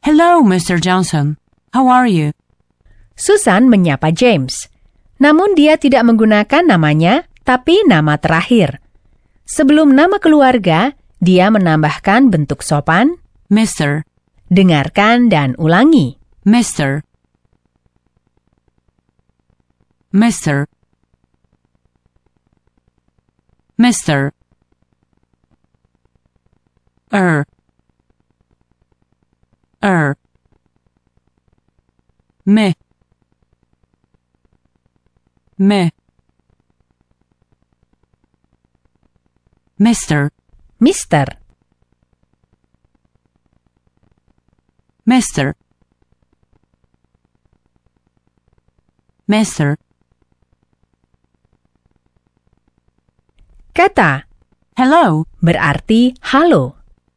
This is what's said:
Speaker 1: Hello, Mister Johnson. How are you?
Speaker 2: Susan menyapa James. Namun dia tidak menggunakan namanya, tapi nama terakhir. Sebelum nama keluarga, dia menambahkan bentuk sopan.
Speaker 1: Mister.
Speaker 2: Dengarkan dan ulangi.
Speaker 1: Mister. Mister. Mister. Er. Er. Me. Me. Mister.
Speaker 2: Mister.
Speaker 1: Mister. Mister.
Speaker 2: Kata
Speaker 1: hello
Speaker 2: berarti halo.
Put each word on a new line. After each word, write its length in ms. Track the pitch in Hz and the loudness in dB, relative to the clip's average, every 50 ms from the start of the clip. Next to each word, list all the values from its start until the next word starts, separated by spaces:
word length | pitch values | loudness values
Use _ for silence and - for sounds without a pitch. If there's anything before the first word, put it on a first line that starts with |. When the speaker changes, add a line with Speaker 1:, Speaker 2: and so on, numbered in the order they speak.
| - | 0
Speaker 1:
Hello, 320 | 285 302 302 339 339 349 339 | 2 2 2 4 4 4 4
Mister 400 | 285 202 185 180 170 - 180 170 | 4 2 2 0 -2 -2 -4 -2
Johnson. 560 | 160 185 180 185 185 - - 156 143 147 151 _ _ _ _ _ _ _ - | -2 -2 -2 -2 -2 -2 -4 -4 -4 -4 -6 _ _ _ _ _ _ _ -4
How 160 | 247 269 254 | -2 0 2
are 160 | 247 254 254 | 2 2 2
you? 240 | 240 196 165 151 147 151 _ _ _ _ _ _ _ _ _ _ _ - _ - _ _ - | 2 0 0 -2 -4 -6 _ _ _ _ _ _ _ _ _ _ _ -20 _ -20 _ _ -10
Speaker 2:
Susan 480 | - - 403 415 - 254 185 196 247 | -2 0 0 2 2 0 2 2 4
menyapa 480 | 262 233 196 180 170 139 135 - 156 170 | 4 4 2 2 0 -2 -2 -2 -4 -2
James. 560 | - 247 247 220 156 131 135 - - - _ _ _ _ _ _ _ _ _ _ _ | 0 0 0 2 0 -2 -6 -10 -14 -16 _ _ _ _ _ _ _ _ _ _ _
Namun 400 | 262 294 311 320 370 415 392 320 | 0 2 2 2 2 0 2 2
dia 160 | 285 302 311 | 2 2 2
tidak 320 | 311 - 285 254 247 226 | 0 0 0 0 2 2
menggunakan 560 | 233 226 214 220 220 214 208 208 - - 302 370 | 2 2 2 2 2 2 0 0 0 -2 0 2
namanya, 640 | 330 214 170 156 151 151 156 160 175 220 311 349 _ _ _ _ | 2 2 2 2 0 0 0 0 0 0 -2 -4 _ _ _ _
tapi 400 | - 254 254 - - 339 403 440 | -2 -2 -2 0 0 0 2 2
nama 320 | 320 202 156 151 156 147 | 2 2 2 2 0 -2
terakhir. 640 | 147 - 160 160 160 175 - 240 226 180 135 127 - _ _ _ _ _ _ _ _ _ _ _ _ _ | -2 -2 -2 -2 -2 0 0 0 0 0 -2 -4 -12 _ _ _ _ _ _ _ _ _ _ _ _ _
Sebelum 480 | - - - 302 269 294 302 320 294 | -12 -4 -2 0 2 2 4 4 4
nama 320 | 262 269 302 370 403 392 - | 4 4 2 2 0 0 0
keluarga, 720 | 320 311 294 277 254 254 240 185 180 156 160 190 269 285 _ _ _ _ _ | 2 2 4 4 2 2 0 0 0 0 0 -2 -2 -6 _ _ _ _ _
dia 320 | 180 170 185 180 180 202 | 0 2 2 2 2 2
menambahkan 800 | 220 214 185 170 156 156 156 147 147 - - 202 196 240 277 254 | 2 0 0 0 0 0 0 -2 -4 -4 -4 -2 0 2 2 2
bentuk 320 | 185 160 147 - 143 - - | 2 0 -4 -4 -8 -10 -6
sopan. 560 | - 160 147 139 - 160 180 233 302 349 - _ _ _ _ _ _ | -4 -4 -4 -2 -2 0 0 0 -2 -4 -6 _ _ _ _ _ _
Speaker 1:
Mister. 560 | 202 214 220 202 - - 160 143 143 147 156 _ _ _ _ _ _ _ _ | -2 -2 -2 -2 -4 -6 -4 -4 -4 -6 -8 _ _ _ _ _ _ _ _
Speaker 2:
Dengarkan 800 | - 180 190 196 185 165 147 135 156 - - 202 214 233 240 247 | -2 0 2 2 2 2 0 -2 -4 -4 -2 0 0 2 2 2
dan 260 | 233 190 151 143 131 127 - | 2 2 0 0 -2 -4 -4
ulangi. 560 | 165 156 165 185 247 311 330 262 156 120 - _ _ _ _ _ _ | -2 0 2 2 2 4 4 2 0 -2 -6 _ _ _ _ _ _
Speaker 1:
Mister. 560 | 196 220 240 233 - - - 151 135 135 143 - _ _ _ _ _ _ _ _ _ _ _ _ _ _ _ _ _ _ _ _ _ _ _ _ _ _ _ _ _ _ _ _ _ _ _ _ _ _ _ _ _ _ _ _ _ _ _ _ _ _ _ _ _ _ _ _ _ _ _ _ _ - | 0 0 0 0 -2 -4 -6 -4 -4 -4 -6 -10 _ _ _ _ _ _ _ _ _ _ _ _ _ _ _ _ _ _ _ _ _ _ _ _ _ _ _ _ _ _ _ _ _ _ _ _ _ _ _ _ _ _ _ _ _ _ _ _ _ _ _ _ _ _ _ _ _ _ _ _ _ -4
Mister. 500 | 196 220 233 - - - 160 147 139 143 - _ _ _ _ _ _ _ _ _ _ _ _ _ _ _ _ _ _ _ _ _ _ _ _ _ _ _ _ _ _ _ _ _ _ _ _ _ _ _ _ _ _ _ _ _ _ _ _ _ _ _ _ _ _ _ _ _ _ _ _ _ | -2 -2 -2 -2 -4 -4 -4 -4 -4 -4 -8 _ _ _ _ _ _ _ _ _ _ _ _ _ _ _ _ _ _ _ _ _ _ _ _ _ _ _ _ _ _ _ _ _ _ _ _ _ _ _ _ _ _ _ _ _ _ _ _ _ _ _ _ _ _ _ _ _ _ _ _ _
Mister. 560 | - 226 247 240 - - - 151 139 135 139 - _ _ _ _ _ _ _ _ _ _ _ _ _ _ _ _ _ _ _ _ _ _ _ _ _ _ _ _ _ _ _ _ _ _ _ _ _ _ _ _ _ _ _ _ _ _ _ _ _ _ _ _ _ _ _ | 0 0 0 0 -2 -4 -4 -4 -2 -4 -6 -8 _ _ _ _ _ _ _ _ _ _ _ _ _ _ _ _ _ _ _ _ _ _ _ _ _ _ _ _ _ _ _ _ _ _ _ _ _ _ _ _ _ _ _ _ _ _ _ _ _ _ _ _ _ _ _
Er. 320 | - 202 185 180 160 147 147 _ _ _ _ _ _ _ _ _ _ _ _ _ _ _ _ _ _ _ _ _ _ _ _ _ _ _ _ _ _ _ _ _ _ _ _ _ _ _ _ _ _ _ _ _ _ _ - | -4 -2 0 0 -2 -2 -4 _ _ _ _ _ _ _ _ _ _ _ _ _ _ _ _ _ _ _ _ _ _ _ _ _ _ _ _ _ _ _ _ _ _ _ _ _ _ _ _ _ _ _ _ _ _ _ -4
Er. 320 | 196 185 170 156 139 143 _ _ _ _ _ _ _ _ _ _ _ _ _ _ _ _ _ _ _ _ _ _ _ _ _ _ _ _ _ _ _ _ _ _ _ _ _ _ _ _ _ _ _ _ _ _ | -2 -2 0 -2 -2 -4 _ _ _ _ _ _ _ _ _ _ _ _ _ _ _ _ _ _ _ _ _ _ _ _ _ _ _ _ _ _ _ _ _ _ _ _ _ _ _ _ _ _ _ _ _ _
Me. 260 | 190 202 220 214 190 160 _ _ _ _ _ _ _ _ _ _ _ _ _ _ _ _ _ _ _ _ _ _ _ _ _ _ _ _ _ _ _ _ _ _ _ _ _ _ _ _ _ _ _ _ _ _ _ _ _ _ _ _ _ _ _ _ - | -2 -2 0 0 -2 -4 _ _ _ _ _ _ _ _ _ _ _ _ _ _ _ _ _ _ _ _ _ _ _ _ _ _ _ _ _ _ _ _ _ _ _ _ _ _ _ _ _ _ _ _ _ _ _ _ _ _ _ _ _ _ _ _ -2
Me. 320 | 190 196 208 202 180 165 _ _ _ _ _ _ _ _ _ _ _ _ _ _ _ _ _ _ _ _ _ _ _ _ _ _ _ _ _ _ _ _ _ _ _ _ _ _ _ _ _ _ _ _ _ _ _ _ _ _ _ _ _ _ _ _ _ _ _ _ _ _ _ _ _ _ _ _ _ _ _ _ _ _ _ _ _ | 0 0 0 0 0 -2 _ _ _ _ _ _ _ _ _ _ _ _ _ _ _ _ _ _ _ _ _ _ _ _ _ _ _ _ _ _ _ _ _ _ _ _ _ _ _ _ _ _ _ _ _ _ _ _ _ _ _ _ _ _ _ _ _ _ _ _ _ _ _ _ _ _ _ _ _ _ _ _ _ _ _ _ _
Mister. 540 | _ 202 233 233 - - - 156 147 143 147 _ _ _ _ _ - _ _ _ _ | _ 0 0 0 -2 -4 -4 -4 -4 -4 -4 _ _ _ _ _ -20 _ _ _ _
Speaker 2:
Mister. 480 | 226 277 392 - - - - 151 139 - - _ _ _ _ _ _ _ _ _ _ _ _ _ _ _ _ _ _ _ _ _ _ _ _ _ _ _ _ _ _ _ _ _ _ _ _ _ _ _ _ _ _ _ _ _ _ _ _ _ _ _ _ _ _ _ _ _ _ _ _ _ _ _ _ _ _ _ _ _ _ _ _ _ _ | 0 0 0 -2 -4 -2 -2 -2 -2 -4 -8 _ _ _ _ _ _ _ _ _ _ _ _ _ _ _ _ _ _ _ _ _ _ _ _ _ _ _ _ _ _ _ _ _ _ _ _ _ _ _ _ _ _ _ _ _ _ _ _ _ _ _ _ _ _ _ _ _ _ _ _ _ _ _ _ _ _ _ _ _ _ _ _ _ _
Speaker 1:
Mister. 520 | 220 247 254 - - - - 135 139 147 _ _ _ _ _ _ _ _ _ _ _ _ _ _ _ _ _ _ _ _ _ _ _ _ _ _ _ _ _ _ _ _ _ _ _ _ _ _ _ _ _ _ _ _ _ _ _ _ _ _ _ _ _ _ _ _ _ _ _ _ _ _ _ _ _ _ _ _ _ _ _ _ _ _ | -2 0 0 -2 -4 -6 -6 -6 -6 -8 _ _ _ _ _ _ _ _ _ _ _ _ _ _ _ _ _ _ _ _ _ _ _ _ _ _ _ _ _ _ _ _ _ _ _ _ _ _ _ _ _ _ _ _ _ _ _ _ _ _ _ _ _ _ _ _ _ _ _ _ _ _ _ _ _ _ _ _ _ _ _ _ _ _
Mister. 480 | - 208 214 220 - - - 156 143 147 - _ _ _ _ _ _ _ _ _ _ _ _ _ _ _ _ _ _ _ _ _ _ _ _ _ _ _ _ _ _ _ _ _ _ _ _ _ _ _ _ _ _ _ _ _ _ _ _ _ _ _ _ _ _ _ _ _ _ _ _ _ _ _ _ _ _ _ _ _ _ _ _ - _ _ - - - _ | -4 -2 -2 -2 -4 -4 -6 -4 -4 -4 -6 _ _ _ _ _ _ _ _ _ _ _ _ _ _ _ _ _ _ _ _ _ _ _ _ _ _ _ _ _ _ _ _ _ _ _ _ _ _ _ _ _ _ _ _ _ _ _ _ _ _ _ _ _ _ _ _ _ _ _ _ _ _ _ _ _ _ _ _ _ _ _ _ -20 _ _ -20 -20 -12 _
Speaker 2:
Kata 480 | - 349 392 392 - 208 160 139 135 - _ _ _ _ _ _ _ _ _ _ - | -2 -2 0 0 0 0 0 -2 -4 -8 _ _ _ _ _ _ _ _ _ _ -2
Speaker 1:
hello 480 | 254 262 302 339 330 202 156 156 160 - - - - | 0 2 2 2 2 2 0 -2 -4 -8 -8 -4 -2
Speaker 2:
berarti 720 | 165 170 - - 156 143 - - - 220 226 247 254 254 - - - | -2 -2 -2 -2 -4 -4 -6 -4 -2 0 0 0 0 -2 -8 -10 -4
halo. 480 | - 269 320 349 311 170 131 127 - _ - _ - _ _ _ _ | 0 0 2 2 2 0 -2 -4 -10 _ -20 _ -20 _ _ _ _